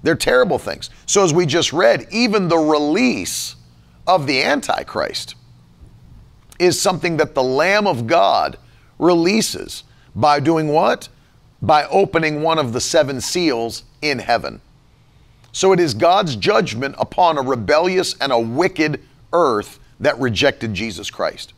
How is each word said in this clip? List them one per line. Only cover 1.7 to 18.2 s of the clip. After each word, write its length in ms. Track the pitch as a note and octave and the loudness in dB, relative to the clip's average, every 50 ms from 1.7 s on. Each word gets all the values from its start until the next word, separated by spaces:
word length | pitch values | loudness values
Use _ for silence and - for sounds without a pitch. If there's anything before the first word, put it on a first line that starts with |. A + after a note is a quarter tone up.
| - | -2
read, 320 | D#3 F#3+ A#3 A3 D#3+ A2+ - | 2 2 2 2 2 -2 -6
even 360 | F3 A3 A#3+ B3 G3+ A3 F#3+ E3+ | -4 -2 0 0 0 0 0 2
the 120 | E3 E3 | 2 2
release 960 | D#3 D3+ D#3 D3 D3 D3 D#3 G3+ B3+ B3+ G3 A2+ F2 - - - - - - - - - _ _ - _ _ _ - | 2 2 2 2 2 0 0 2 2 0 0 -2 -6 -8 -8 -8 -10 -10 -14 -18 -20 -20 _ _ -20 _ _ _ -2
of 220 | - F#3 F#3 C#3+ C3 | 0 0 0 2 0
the 160 | C#3+ C3 C#3+ | 0 0 2
Antichrist 880 | A3+ C#4+ D4 - - - - - - - - D2 - - - - - - - _ - - - - _ _ _ - - - - - - - - - - _ - _ - - - | 0 0 -2 -2 -4 -4 -4 -4 -8 -6 -4 -4 -4 -6 -10 -12 -12 -16 -20 _ -20 -20 -20 -20 _ _ _ -20 -20 -20 -20 -20 -20 -20 -20 -20 -20 _ -20 _ -20 -4 0
is 200 | F3 F3+ D#3+ - | 2 2 2 2
something 380 | - G3 F#3 D#3+ D#3 F3 E3 D3+ | 0 -2 -2 -2 -4 -4 0 0
that 160 | D#3 - - | -2 0 0
the 80 | C#3+ | -2
Lamb 460 | C3 C3 C3 C3+ D#3 F3+ G3 G#3+ G#3 G3 | 0 0 2 0 2 2 2 2 2 0
of 180 | E3 A#2 A#2+ | -2 -2 -2
God 540 | A2+ - E3+ G3 F#3+ C#3+ G#2 D#2 C#2 B1+ - - - - - _ _ _ - | 0 2 2 4 4 2 2 0 -2 -6 -10 -20 -20 -20 -20 _ _ _ 0
releases 840 | - E3+ F3+ E3+ E3 F3 G3+ A3 G3 - - - G1+ - - - - _ _ _ _ _ - | 2 2 4 4 2 2 2 0 0 -2 -6 -8 -12 -12 -14 -16 -18 _ _ _ _ _ -6
by 240 | - A2+ D3 D3 D3 | 0 2 2 2 2
doing 280 | C#3 D3+ E3 D#3+ D#3 D3+ | 2 0 0 0 0 0
what? 420 | D3 D#3 F#3 A3 A#3+ - - - - _ _ _ _ _ _ _ _ _ - | 0 2 2 2 0 -2 -6 -18 -20 _ _ _ _ _ _ _ _ _ 0
By 220 | - D#3 D3+ C#3+ | 2 2 2 2
opening 580 | - - F#3+ G3 F#3+ - E3 D#3+ D#3 D3+ D3 D3+ | 2 2 0 0 2 0 0 0 0 -2 -2 0
one 160 | D#3+ D#3+ D#3+ | 0 0 0
of 140 | D3 A#2+ A2+ | 0 -2 -2
the 80 | B2 | -4
seven 380 | A#2+ - - E3 D3+ C3 C#3 B2+ | -4 0 2 2 2 2 -2 -6
seals 640 | - - - F3+ F3+ D#3 C3 A#2 A2+ A#2 G#2+ - - - _ _ - | -6 -4 -2 0 0 0 0 0 -4 -6 -8 -10 -16 -18 _ _ -4
in 160 | D3+ C#3+ A#2+ | -4 -4 -4
heaven. 420 | A2 - A#2+ A2 C#2+ C2+ A1 G#1 _ _ _ _ _ _ _ _ _ _ _ _ _ _ _ _ _ - | -2 -2 -2 -2 -2 -6 -12 -14 _ _ _ _ _ _ _ _ _ _ _ _ _ _ _ _ _ -16
So 200 | - - - F#3+ | -6 0 2 4
it 80 | F#3+ F3 | 4 4
is 140 | F3 D#3 A2+ | 2 0 0
God's 420 | G#2+ C#3 E3 F3+ G3+ G#3 E3 C3 | 2 2 4 4 4 2 0 -4
judgment 600 | G#2+ F2+ - G#3 - G3 - G#2 A2 C3 C#3 - - | -2 0 2 2 2 0 0 -4 -6 -6 -8 -4 -6
upon 380 | - - - - F3+ E3+ D#3+ D3 | -6 -4 0 2 2 2 2 0
a 40 | |
rebellious 720 | C3 B2+ C3+ A#2+ G#2+ F2+ D3+ D3+ E3+ F#3 F#3 F3+ F3 - - | -2 -2 -2 -4 0 2 2 2 2 2 0 0 -2 -2 -4
and 120 | - | -4